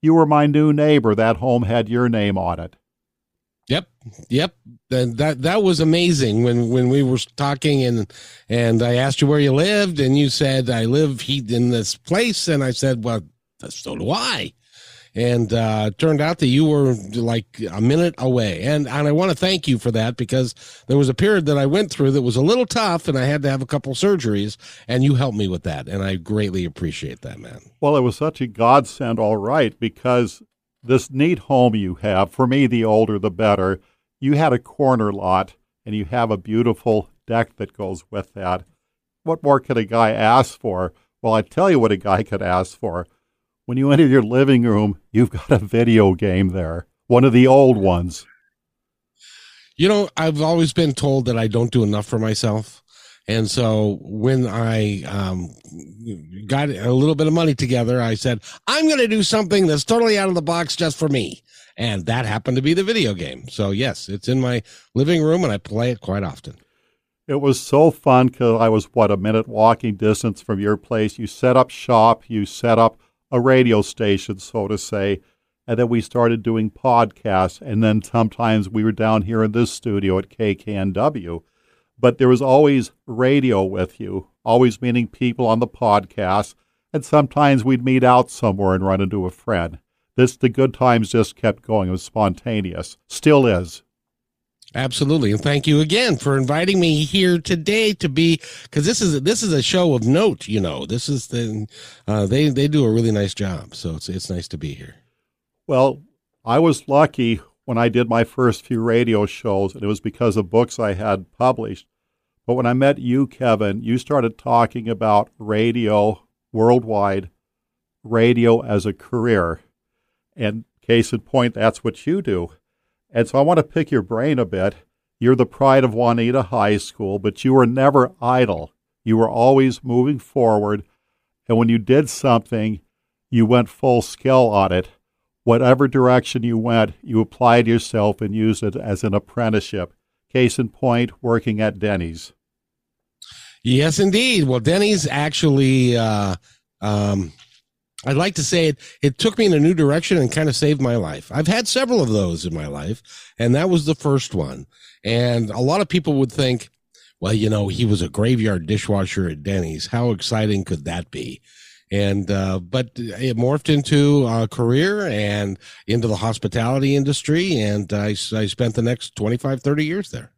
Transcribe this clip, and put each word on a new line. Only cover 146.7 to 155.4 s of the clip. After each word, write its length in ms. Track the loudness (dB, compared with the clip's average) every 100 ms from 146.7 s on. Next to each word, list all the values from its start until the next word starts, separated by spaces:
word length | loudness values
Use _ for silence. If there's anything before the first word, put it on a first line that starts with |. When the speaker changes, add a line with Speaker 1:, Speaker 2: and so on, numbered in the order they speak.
| _
Speaker 2:
um, 520 | -4 -2 0 -2 -6 -12 -20 _ _ _ _ -12
I'd 120 | -4 -2
like 180 | -2
to 80 | -4
say 240 | -2 0 0
it, 120 | -2 -12 -4
it 160 | -2 0
took 200 | -2 2
me 80 | 2
in 60 |
a 80 | 4
new 140 | 4
direction 440 | 4 2 0 0 0
and 140 | 0
kind 160 | 0 -2
of 80 | 0
saved 240 | 0 0
my 160 | 0 -2
life. 340 | -4 -8 -8
I've 140 | -4 -2
had 220 | -2 -2
several 320 | -2 0 0
of 80 | 2
those 360 | 0 0 -4
in 80 | -6
my 140 | -8 -8
life, 360 | -10 -8 -10 _ -20 -20 _
and 160 | 0
that 160 | 2 2
was 160 | 0 0
the 80 |
first 400 | -2 0 -2 -2
one. 320 | -6 -6 -8 -18 _ -20 _
And 460 | -4 -2 0 -2